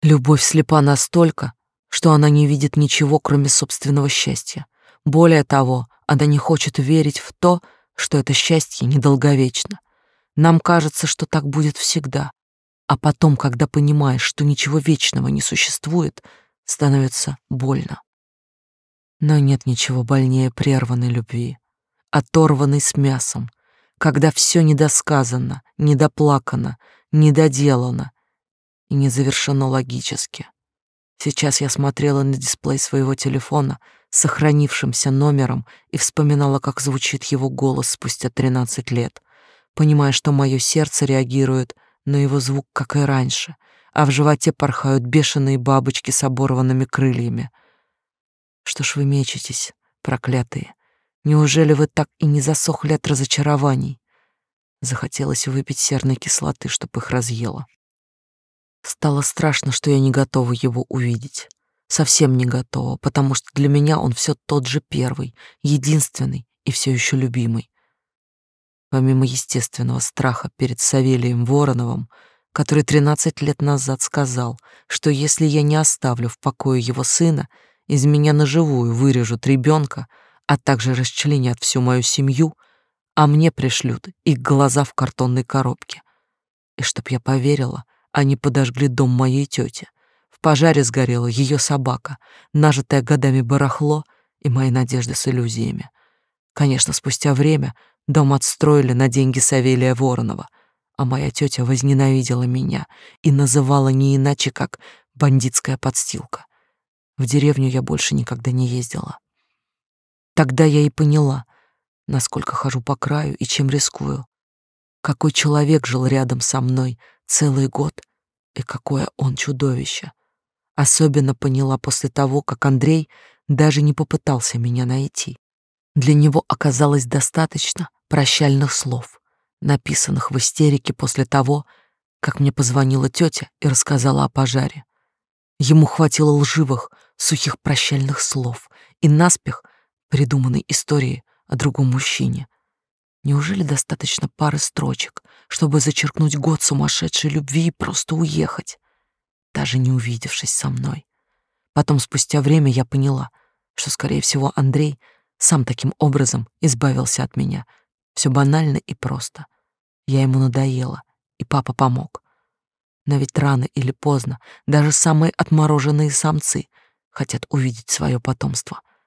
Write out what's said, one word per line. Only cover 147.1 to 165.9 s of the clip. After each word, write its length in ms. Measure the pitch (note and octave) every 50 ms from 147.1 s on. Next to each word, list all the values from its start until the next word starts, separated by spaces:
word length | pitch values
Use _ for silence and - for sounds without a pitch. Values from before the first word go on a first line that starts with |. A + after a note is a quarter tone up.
| - - - D3+
любви 360 | C#3+ D#3 D3 C3+ C3+ E3 E3 E3+
и 40 |
просто 440 | - _ - - - - - - D#3+
уехать, 640 | D#3+ E3 D3+ D3+ D#3+ D#3 D#3 - - - - - - _ _ _ _ _ _ _ _ _ _ _ _ _ _ _
даже 260 | C#3+ C#3+ B2 A#2 C3
не 120 | B2+ B2+
увидевшись 640 | C3 B2+ A2+ A#2+ A#2+ A2+ - C3 - - - - -
со 160 | - - C#3
мной? 380 | C3 B2 C3 C#3+ - D3+ - _ _ _ _ _ _ _ _ _ _ _ _ _ _
Потом, 260 | D3 - - D3+ C3+
спустя 420 | - - - C3+ - - - D3
время, 300 | C3 C#3+ D3+ D#3+ D3 C3+
я 140 | A#2+ B2+ B2+
поняла, 440 | - - C3+ C3+ C#3 C3+ C3 C3 - _ _ _ _ _ _ _ _ _
что, 140 | - - C3+
скорее 320 | - - - C3+ C#3+ C#3+
всего, 300 | - - - C#3 C3+ C#3 -
Андрей 440 | - C#3 C3+ B2+ D3+ D3+ D3+ C#3 - _ _ _ _ _ _ _ _
сам 280 | - - E3+ D3 A#2+
таким 280 | - A#2+ - - C3+ - -
образом 480 | D#3 D3 C3+ C#3+ C3 B2 - - A2+ - _ _
избавился 640 | - D#3 B2 A#2 - C#3 B2+ C3 C3 - - - C3
от 120 | B2 -
меня. 300 | C3+ C3+ C3+ F#2 F#2+ A#2 - _ _ _ _ _ _ _ _ _
Все 180 | - - C#3+
банально 460 | B2+ C#3 C#3 C#3 D3 D#3+ D#3+ D3+ C#3 -
и 180 | - - -
просто. 500 | - - B2+ C3+ B2+ A#2+ - - - D3 - _ _ _ _ _ _ _ _ _ _ _ -
Я 160 | C3+ C3+ C3+
ему 160 | C3 C3 C3+
надоела, 640 | C3 C3 A#2+ C3+ C3+ C3+ B2+ B2+ B2+ C3 C3+ C3+ - _ _ _ _ _ _ _
и 80 | -
папа 280 | - - C#3 B2+ - A#2+
помог. 500 | - C#3 B2+ B2 B2+ - - _ - - _ _ _ _ _ _ _ _ _ _ _ _ _ _ _ _
Но 120 | C#3+ C#3+ C#3
ведь 200 | C#3 - - -
рано 280 | C#3 C#3+ C#3 B2+ B2+ - -
или 160 | C#3+ B2+ C3
поздно 480 | - - - D3 C#3+ C3 A#2+ - B2+ - _ - - _ _
даже 260 | - C#3+ D3+ D3 D3+
самые 400 | D3 - - E3 D#3 D3+ D#3+ E3 - -
отмороженные 720 | E3+ - D#3 D#3 D3+ D3+ D3+ D3 C3+ D3